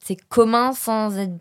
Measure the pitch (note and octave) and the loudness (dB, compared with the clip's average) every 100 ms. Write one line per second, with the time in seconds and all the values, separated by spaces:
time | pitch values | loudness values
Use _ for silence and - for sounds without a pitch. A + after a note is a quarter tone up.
0 | - F#3 - A#3+ A3+ A#3 B3+ B3+ - A3 | -10 -10 -2 2 4 4 0 -2 -2 -2
1 | G#3+ G3 F#3+ E3+ | -2 -2 -6 -6